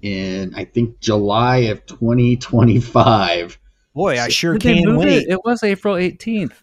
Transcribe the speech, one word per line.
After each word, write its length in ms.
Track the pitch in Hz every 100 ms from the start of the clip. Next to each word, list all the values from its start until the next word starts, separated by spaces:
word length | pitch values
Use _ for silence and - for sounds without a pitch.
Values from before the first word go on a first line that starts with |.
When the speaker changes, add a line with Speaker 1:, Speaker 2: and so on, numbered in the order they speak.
Speaker 1:
in, 500 | 101 95 95 92 92
I 100 | 95
think, 360 | 92 120 117 -
July 560 | - 107 101 107 123 127
of 280 | 113 101 -
twenty 500 | - 117 123 123 123
twenty-five. 1200 | - 117 117 110 - 120 113 110 90 87 87 - _ _ _
Speaker 2:
Boy, 180 | 139 190 123
I 60 | 120
Speaker 1:
So 40 |
Speaker 2:
sure 220 | - 170
Speaker 3:
Did 80 | 190
they 200 | 240 226
Speaker 2:
can 60 | 190
Speaker 3:
move 60 | 233
Speaker 2:
wait. 240 | 294 226
Speaker 3:
it? 80 | -
It 140 | 185
was 180 | 233 240
April 340 | 214 190 208 180
eighteenth. 640 | 180 - 233 220 147 -